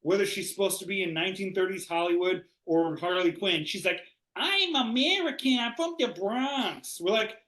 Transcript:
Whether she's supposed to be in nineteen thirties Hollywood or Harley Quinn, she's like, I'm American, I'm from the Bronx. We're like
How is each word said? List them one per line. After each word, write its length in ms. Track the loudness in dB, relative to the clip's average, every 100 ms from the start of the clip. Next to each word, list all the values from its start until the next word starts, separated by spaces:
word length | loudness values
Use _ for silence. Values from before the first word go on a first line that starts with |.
Whether 240 | 2 2 2
she's 240 | -2 -6
supposed 280 | -2 0 0
to 60 | -4
be 160 | -4
in 100 | -2
nineteen 400 | -2 -4 -2 -4
thirties 340 | 0 0 0 -4
Hollywood 560 | 0 2 2 2 0 -4 _
or 320 | 0 2 2 0
Harley 360 | 0 2 2
Quinn, 320 | 2 0 0
she's 200 | 0 -2
like, 160 | -2 -2 -6 _ _
I'm 400 | -4 0 2 2
American, 840 | 2 0 2 2 2 0 0 2 2
I'm 160 | 2
from 220 | -2 -4 0
the 100 | -2
Bronx. 920 | 0 -2 0 -2 0 -2 -4 -12 -6
We're 120 | 0
like 240 | 2 0 -6